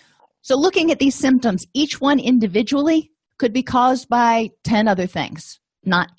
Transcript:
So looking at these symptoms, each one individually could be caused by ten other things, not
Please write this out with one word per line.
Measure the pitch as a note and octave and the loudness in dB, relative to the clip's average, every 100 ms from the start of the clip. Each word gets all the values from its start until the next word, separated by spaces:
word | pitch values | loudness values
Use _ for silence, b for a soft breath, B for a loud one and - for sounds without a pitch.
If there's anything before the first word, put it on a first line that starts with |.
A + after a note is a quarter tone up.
| b b b _ | b b b _
So | - C4 | -4 0
looking | F4+ F#4+ E4 | 0 2 0
at | C#4+ | 2
these | C#4 - | 0 0
symptoms, | C4 B3+ A#3+ F#3 - | 2 2 2 -2 -4
each | C4+ D4 - | -4 -4 -2
one | C4+ C#4+ | 0 0
individually | A3+ B3+ G#3+ F#3+ A3 C#4 D4 D#4+ - _ _ - | 2 2 2 0 -2 0 0 0 -2 _ _ -4
could | A#3+ | -2
be | A#3+ | -2
caused | B3+ B3+ B3 B3+ - | -2 0 2 0 -2
by | A#3+ A#3 A3+ A3+ - | 0 2 0 -2 -8
ten | - A3 A3 | -2 0 2
other | F#3+ F#3 | 0 -2
things, | E3+ B2+ D#3+ - - _ _ | -6 -8 -10 -18 -20 _ _
not | - F3 - | -2 -2 -2